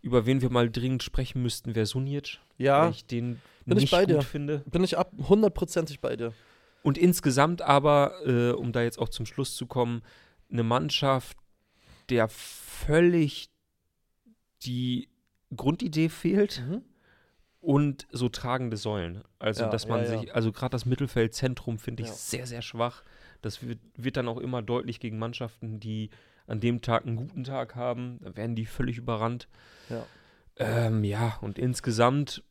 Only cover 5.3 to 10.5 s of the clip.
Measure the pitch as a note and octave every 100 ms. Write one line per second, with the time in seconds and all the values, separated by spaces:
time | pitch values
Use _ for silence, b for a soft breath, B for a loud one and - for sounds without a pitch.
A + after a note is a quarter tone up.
5.3 | G3+ G#3 - F3 F3 D#3 C#3 B2+ A#2 A#2
6.3 | A2 b b b b - C#3 F3+ F3 D3
7.3 | C3 D3+ E3+ - C#3 C#3+ D3 C#3+ - C3+
8.3 | A#2+ A#2+ B2 A#2+ A#2+ A#2 - A#2 - A2
9.3 | - C3+ - B2 C3 A#2+ A#2 b b b
10.3 | b _